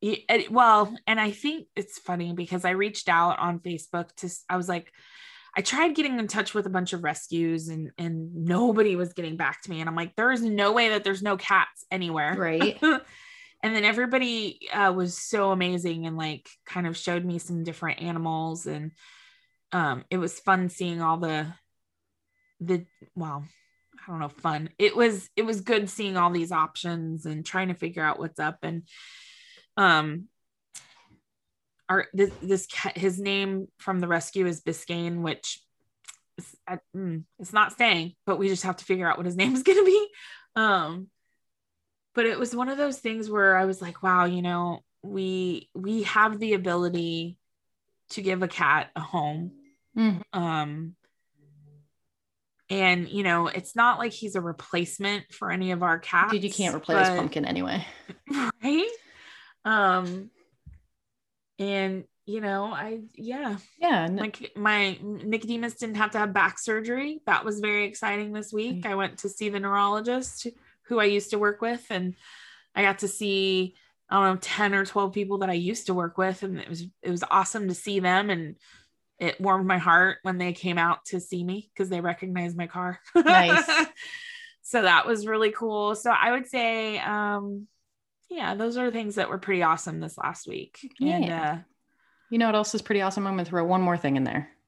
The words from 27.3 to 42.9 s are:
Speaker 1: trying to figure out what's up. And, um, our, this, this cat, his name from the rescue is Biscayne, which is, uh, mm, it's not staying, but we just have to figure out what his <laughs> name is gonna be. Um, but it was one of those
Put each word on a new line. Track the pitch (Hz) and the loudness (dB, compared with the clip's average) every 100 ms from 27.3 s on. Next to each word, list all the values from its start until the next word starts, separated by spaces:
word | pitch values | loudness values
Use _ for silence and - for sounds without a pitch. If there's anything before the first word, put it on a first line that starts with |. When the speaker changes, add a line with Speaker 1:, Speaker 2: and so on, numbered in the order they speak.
| 156 | -8
Speaker 1:
trying | 160 185 185 | -4 -2 -2
to | |
figure | 175 170 170 | -2 -6 -2
out | 156 - | -2 -2
what's | 165 156 | -6 -4
up. | 151 170 | -4 -4
And, | 165 170 170 - - - - - - - _ - | -6 -8 -10 -20 -20 -20 -20 -20 -20 -20 _ 2
um, | 190 160 151 156 196 _ _ _ _ - - _ _ _ _ _ _ _ _ _ _ | 6 6 2 -4 -10 _ _ _ _ -20 -20 _ _ _ _ _ _ _ _ _ _
our, | 190 - | 0 0
this, | 190 196 - | 2 2 2
this | 180 190 - | 0 0 0
cat, | - 196 - | -6 -6 -2
his | 190 180 | -2 0
name | 196 196 196 190 190 _ | -2 0 0 -4 -6 _
from | - 190 | -4 -2
the | 175 | 2
rescue | 170 165 196 180 | 0 0 0 0
is | 160 | 0
Biscayne, | - 160 - 170 170 170 | -4 -6 -6 -4 -4 -2
which | 165 147 - - _ _ _ _ - - _ - | -4 -4 -8 -10 _ _ _ _ -20 -20 _ -20
is, | - - - | -20 -18 -12
uh, | 180 _ 180 | -12 _ -8
mm, | 185 165 165 _ | -6 -6 -10 _
it's | 180 | -2
not | 214 214 | 2 2
staying, | - 240 175 165 - | 4 2 4 0 -8
but | - 190 | -2 0
we | 196 | 2
just | 185 | 0
have | 185 180 | -2 -6
to | |
figure | - 185 175 | -2 0 2
out | - | 0
what | 175 | -2
his | 175 | 2
<laughs> | |
name | 196 | 2
is | 262 | 4
gonna | 262 381 | 6 8
be. | 381 392 415 - - - _ | 8 6 4 -8 -20 -20 _
Um, | - 220 196 156 170 190 _ _ _ _ _ _ _ _ _ _ | 0 2 4 0 -6 -12 _ _ _ _ _ _ _ _ _ _
but | - 226 | 0 0
it | 196 | 2
was | 240 233 | -2 -2
one | 254 | -4
of | 277 | 0
those | 285 | -2